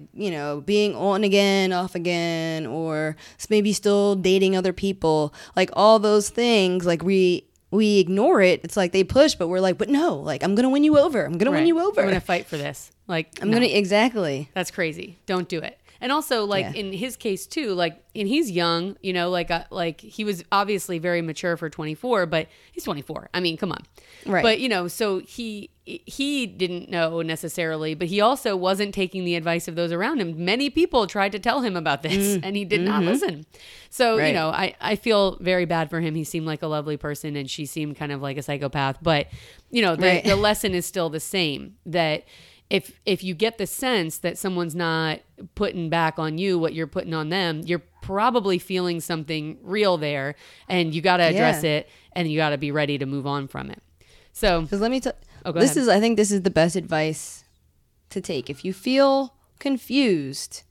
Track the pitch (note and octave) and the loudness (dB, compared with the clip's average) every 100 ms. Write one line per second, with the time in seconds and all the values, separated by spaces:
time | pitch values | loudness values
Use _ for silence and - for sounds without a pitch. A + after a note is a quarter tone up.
0 | D3 - G3+ D#3 D3 D3 C#3+ G#3 G#3 B2 | -12 -8 -6 -4 -6 -6 0 2 2 0
1 | F#3+ G3 G#3 G3 G3+ G3 F#3+ F3+ F#3 F3+ | 0 2 4 4 4 4 2 0 -2 -4
2 | F3 F3 E3+ E3 D#3+ D#3+ C3+ D3+ D#3+ D3+ | -2 -2 -2 -2 -4 -4 -6 -4 -4 -2
3 | D#3 D#3 - - - G#3+ G#3 G3 G#3 G3+ | -4 -6 -14 -16 0 2 2 2 2 4
4 | G3+ G3 F#3 F#3+ F#3+ F#3+ F#3 F3+ G3 F#3+ | 4 2 4 4 4 2 0 0 -2 0
5 | D#3+ D#3 D3+ - - - F#3 - G#3+ A3 | 2 2 0 -6 -6 0 0 4 6 8
6 | G#3 G#3 G3+ - A#3+ A3 F#3 F3+ F3 E3 | 6 4 2 0 4 4 4 2 2 0
7 | F3 F#3+ F3+ F3 - _ _ G3 G#3+ G3+ | 2 4 4 2 -4 _ _ 2 4 4
8 | F3 F#3+ C#4 D4+ F#3 E3+ E3 G#3+ F3+ F#3+ | 4 4 4 6 6 4 0 -2 2 2
9 | F#3 C4 D4+ - E3+ F#3 F#3+ D3 G#3+ C#4+ | 4 6 4 4 -2 0 0 0 0 2
10 | E4+ D3 D3+ C3+ F3+ G3+ C4 C#4 D4+ D4 | 2 -2 -4 -4 0 2 4 4 6 6
11 | D#4+ A#3 C#3+ E3 A#3+ D4 E4 E4 F#4+ G#4+ | 6 2 -2 0 0 4 4 4 2 2
12 | F#3+ F#3 - F3 - D#3 C#3+ C#3 - _ | 2 0 0 -2 -2 -6 -6 -10 -16 _
13 | - E3 D#3+ - G3+ A3+ A#3+ G3+ F#3+ G#3 | -6 -6 -6 -4 0 2 4 2 2 4
14 | A#3+ A3+ D#3+ C#3 D3 F#3+ F3 - E3 D#3+ | 4 2 -2 -2 -6 -6 -6 -4 -4 -4
15 | G3 - - F#3 F3 E3 - - _ _ | -12 -16 -6 -4 -4 -6 -8 -12 _ _
16 | B3 D4+ D4+ A#3+ G3+ G3 - A3 G3 F#3+ | -2 -2 0 -2 0 -2 -2 -6 -8 -6
17 | B3+ A3+ A3+ F#3 - D#4+ B3+ F3+ E3+ D#3+ | -8 -6 -6 -6 -6 -6 -4 -2 -2 -4
18 | _ G#3+ G3+ C#4+ C4+ F3 E3+ E3+ F#3+ G3 | _ -6 0 0 0 0 0 0 -2 -6
19 | F#3+ F3+ F3 F3+ E3+ E3+ - F#3 E3+ D#3 | -4 -2 0 -2 -2 -4 -6 -6 -6 -6
20 | A3 - G#3 F3 - G3+ G3+ G3+ - E3+ | -14 -8 -6 -6 -2 0 0 -2 -4 -4
21 | F3 F3 E3 D3+ F3+ E3+ D#3+ - D#3 D#3 | -2 -2 -4 -4 -4 -4 -6 -8 -8 -6
22 | B3+ A3 E3+ E3 D#3+ _ _ F4 - D3 | -2 0 0 -2 -4 _ _ -12 -8 -8
23 | C#3 D3+ - F3+ F3 D#3+ F#3+ - - - | -8 -12 -8 -4 -2 -2 -6 -6 -12 -20
24 | - - - F3+ A3+ G#3 B3+ G3 F3 - | -20 -14 -2 2 2 2 0 -2 -4 -2
25 | G#3+ F#3 - - A3+ G#3 - _ B2+ - | -2 -2 -6 -10 -10 -10 -14 _ -18 -16
26 | - - C#4 C#4 A3+ - F3+ F3+ - F3 | -14 -6 -4 -2 -4 -4 -4 -4 -6 -2
27 | D#3+ E3 D#3+ D#3+ E3 - D#3+ D#3 D#3 D#3 | -2 -2 -4 -6 -6 -6 -4 -4 -4 -4
28 | E3+ G3+ A3 C4+ A3+ F#3+ F#3 F#3+ G3+ G3 | -2 2 2 2 0 0 0 0 -2 -2
29 | F#3 F#3+ F3 E3+ E3 E3+ F3 E3 E3+ E3+ | -4 -2 -2 -2 0 -2 -4 -4 -2 -2
30 | A3+ D4+ F3 D#3+ F3 A#3 C#4+ D#4 F4 B3 | -2 -2 -4 -2 -2 0 0 2 2 2
31 | G3 G#3 G3 G3+ A#3 C#4 A#3+ F3+ D#3+ C#3 | 0 0 -2 0 -2 0 -2 -2 0 -2
32 | D#3 G3 G3+ F#3+ F3+ G3+ F#3 G#3 F#3 G#3 | 0 0 0 0 -2 -4 -2 0 2 2
33 | E3+ C4 G4 D3+ D#3 - - - - - | 2 2 -2 -6 -14 -20 -20 -20 -14 0
34 | A#3+ A3 D3+ E3+ D#3+ - F#3+ - - G#3 | 2 4 2 2 0 0 -2 -4 -4 -2
35 | A#3 G#3 G3 - F3 F3+ E3+ E3 D3+ E3 | 2 4 2 0 0 0 0 0 -2 -2
36 | E3 D#3+ D3 E3+ D#3+ D3+ D#3+ D3+ D3 D3 | -2 -4 -4 -4 -4 -4 -4 -4 -4 -6
37 | D3+ C#3+ D#3 D3 C3+ - C#3+ D#3+ D3+ C#3 | -6 -8 -6 -6 -6 -8 -8 -6 -8 -6
38 | D3 C#3+ C#3 C#3 C#3+ C#3+ C#3 D3 C3+ C3+ | -6 -6 -6 -6 -6 -6 -4 -2 -2 -2
39 | E3+ D3 - - - - _ A#3+ G3 E3 | 0 0 -2 -10 -18 -20 _ 0 2 4
40 | F#3 F3 G#3 G3 G#3 G#3+ G#3 F3+ - F#3+ | 4 4 4 4 4 2 0 -2 -4 -4
41 | E3 D3+ - F#3+ D#3+ C#3 C#3 - F3 E3+ | -4 -4 -4 -2 -2 -2 -10 -16 -4 0
42 | D#3+ D3+ - - - _ _ G3 - - | 0 -2 -6 -20 -20 _ _ -4 -4 -8
43 | - F#3 F#3 E3 A3 A3+ F#3+ - C4 A3 | -4 -4 -4 -2 -2 -2 -8 -4 -2 0
44 | D#3+ - E3+ - F#3+ F3+ E3+ E3+ E3+ D#3+ | -2 -4 -6 -4 -4 -2 -4 -2 -2 0
45 | D#3+ D3+ - - F#3+ - F3+ F3+ E3 E3+ | -2 -4 -10 -20 -18 -4 -4 -4 -2 0
46 | D#3+ D#3+ D#3 D#3 G3 F3 D#3+ D#3+ D#3 F#3 | 0 -2 -4 -2 -2 0 -2 -4 -6 -6
47 | - D#3+ D#3 F#3+ F3 D#3 D#3 F3 - _ | -6 -6 -4 -2 -2 -4 -4 -6 -6 _
48 | - F#3+ A#3+ A#3+ G3 F3+ - F#3 F3+ E3+ | -6 0 0 0 0 -2 -2 -2 -2 -4
49 | - E3 D3 D#3 D3+ - - G#3 G3+ E3+ | -4 -6 -4 -6 -6 -12 -6 0 2 2
50 | D3 C#3+ C3+ - - - - F3+ E3 D#3 | 0 -4 -6 -8 -16 -20 -2 0 0 2
51 | F3+ F3+ E3 F#3 D#3 D#3 D#3 D3+ - _ | 2 4 4 4 2 2 0 -2 -4 _
52 | _ F3+ E3 D3+ D#3 C#3+ D3 D3 D3 C#3+ | _ -4 -2 0 0 0 -2 -2 -2 -2
53 | C3+ C#3 C#3 C#3+ C#3 - - - _ _ | -4 -4 -2 -4 -4 -8 -10 -14 _ _
54 | _ - _ - G#3 E3+ D#3 G3+ A3+ C4 | _ -20 _ -2 2 2 0 -2 0 0
55 | B3 - - - - D#3+ B3+ C#4 A#3+ G3 | -4 -8 -14 -14 -6 2 4 4 4 6
56 | A#3 G#3+ G#3 G3+ F3+ D#3+ E3+ F3 E3 D#3 | 4 4 2 2 2 4 2 2 -2 -2
57 | D#3 D#3 - - _ _ _ _ _ _ | -2 -4 -10 -16 _ _ _ _ _ _
58 | _ G3 F#3 D3 B2 C#3+ F#3 F#3 B3+ C4+ | _ -10 -6 -6 -8 -8 -8 -6 0 4
59 | C#4 C4+ C4 - _ _ C#4 C4 - B3+ | 4 2 -2 -8 _ _ -4 -4 0 2
60 | G3+ E3 C3+ C#3 - - - | 2 2 -2 -8 -12 -14 -20